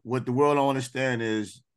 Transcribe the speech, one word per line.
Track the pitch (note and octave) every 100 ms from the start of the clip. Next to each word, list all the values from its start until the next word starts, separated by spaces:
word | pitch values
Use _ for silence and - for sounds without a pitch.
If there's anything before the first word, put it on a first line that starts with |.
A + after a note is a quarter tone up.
| A2+
what | B2+ B2
the |
world | B2+ D3 C#3+
don't | C#3
understand | C3+ B2+ C3 C3 A#2
is | A2+ A2 G2+ - _